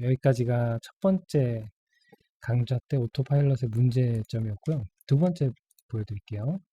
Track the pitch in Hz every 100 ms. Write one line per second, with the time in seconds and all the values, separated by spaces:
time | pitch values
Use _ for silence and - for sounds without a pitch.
0 | 123 131 135 123 120 120 120 117 - _
1 | 190 190 - 147 123 113 107 - _ _
2 | _ - _ _ - 120 117 127 - 139
3 | 117 - 131 143 143 131 120 110 127 123
4 | 123 113 107 113 110 101 - 156 98 _
5 | - 139 180 170 135 - _ _ _ 110
6 | 101 101 - 104 123 190 -